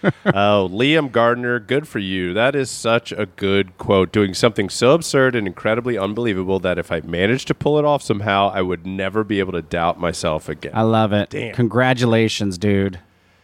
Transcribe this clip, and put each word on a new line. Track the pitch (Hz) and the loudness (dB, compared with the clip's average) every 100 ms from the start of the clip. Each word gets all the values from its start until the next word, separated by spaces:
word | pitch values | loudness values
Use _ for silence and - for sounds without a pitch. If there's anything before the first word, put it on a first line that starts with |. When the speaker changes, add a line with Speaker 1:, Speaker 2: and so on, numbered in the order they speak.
| 196 - 202 | -4 -2 -2
Speaker 1:
Oh, | 98 101 104 92 | 2 4 4 2
Liam | 95 135 160 139 | 0 2 2 2
Gardner, | 113 117 120 123 120 | 2 2 2 -2 -4
good | 101 131 151 | -2 -2 -2
for | 113 | -6
you. | 95 95 90 | -2 -2 -2
That | 95 127 | 0 0
is | 143 131 | 0 -4
such | - 117 117 - | -4 0 0 -2
a | 90 104 | -6 -8
good | - 98 98 92 - | -4 0 0 0 -6
quote. | - 98 87 | 2 2 4
"Doing | 107 101 | 2 0
something | 90 120 107 95 | 2 0 2 -4
so | - 120 | 2 4
absurd | 165 160 139 131 | 4 2 2 2
and | 120 98 | 0 -4
incredibly | 87 107 113 123 110 | -4 -2 -2 -2 -2
unbelievable | 98 107 120 95 92 95 | -2 -2 -2 -2 -2 -2
that | 90 87 | 0 -2
if | - | -4
I | 85 | -6
managed | 78 85 98 127 - | -4 0 0 0 -2
to | |
pull | - 143 151 | -2 0 2
it | |
off | 147 143 | 2 0
somehow, | - 107 104 98 98 | -2 -2 2 2 2
I | 98 | 0
would | 90 87 90 | -2 -4 -6
never | 95 95 107 | -4 -2 -2
be | 104 101 | -2 -2
able | 95 | -2
to | 90 | -4
doubt | 78 85 85 82 | -4 0 0 0
myself | 85 80 85 78 - | -4 -2 -2 -4 -6
again." | 76 73 | -10 -6
Speaker 2:
I | - | -2
love | 113 110 110 | 2 2 2
it. | 104 - | 0 -2
Speaker 1:
Damn. | - 117 | -6 -8
Speaker 2:
Congratulations, | 101 117 113 127 123 120 113 110 - 101 90 | -2 0 2 0 2 2 2 2 0 -4 -2
dude. | 104 101 98 92 _ _ _ _ | 0 2 0 -4 _ _ _ _